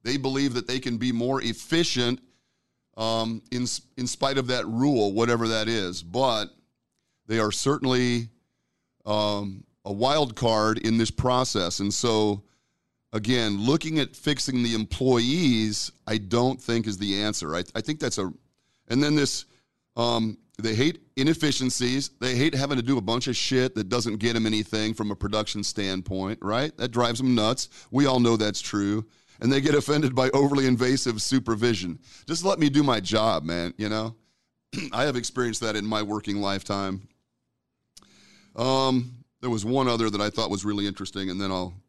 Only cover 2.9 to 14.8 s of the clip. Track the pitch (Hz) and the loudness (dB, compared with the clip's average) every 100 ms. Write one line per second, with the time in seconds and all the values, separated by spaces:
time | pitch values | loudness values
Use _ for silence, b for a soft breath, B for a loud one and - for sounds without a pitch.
2.9 | - 110 113 113 113 _ 123 123 - _ | -6 -2 0 -2 -6 _ -4 -4 -6 _
3.9 | - 123 - 139 135 123 123 87 113 143 | -8 -6 -2 0 0 0 -2 -2 0 2
4.9 | 131 101 98 120 117 113 110 107 113 90 | 4 2 2 2 4 2 0 0 0 -2
5.9 | 87 85 113 131 110 104 _ _ _ _ | -6 -6 0 2 0 -4 _ _ _ _
6.9 | _ _ _ - 113 110 - 139 147 131 | _ _ _ -4 0 0 0 0 0 2
7.9 | 127 123 120 117 _ _ _ _ _ _ | 2 2 0 -4 _ _ _ _ _ _
8.9 | _ 107 104 104 104 101 95 - _ 101 | _ -2 0 0 -2 -6 -12 -20 _ -10
9.9 | 101 127 151 139 110 120 110 110 107 113 | 0 2 2 0 0 2 4 2 2 2
10.9 | 113 113 - 123 127 131 104 87 - 101 | 2 2 0 2 2 0 -2 -2 -2 -4
11.9 | 98 120 110 107 101 _ _ _ _ _ | 0 2 2 2 0 _ _ _ _ _
12.9 | _ _ 110 107 123 110 101 113 160 160 | _ _ -6 0 2 2 0 2 0 0
13.9 | 156 131 - - 143 - 127 120 110 | -2 -2 -4 -4 -2 0 0 0 0